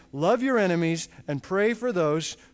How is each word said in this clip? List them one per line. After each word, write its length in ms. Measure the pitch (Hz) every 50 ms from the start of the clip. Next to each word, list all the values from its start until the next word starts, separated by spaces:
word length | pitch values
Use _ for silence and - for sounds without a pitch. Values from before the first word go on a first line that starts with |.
| - -
love 300 | - 139 156 185 240 240
your 160 | 254 269 254 226
enemies 500 | 202 180 170 170 165 165 165 160 - - - - -
and 160 | - 147 131
pray 300 | - - 185 196 208 226
for 200 | 233 226 240 247
those 440 | 202 180 160 147 151 165 156 - - - - -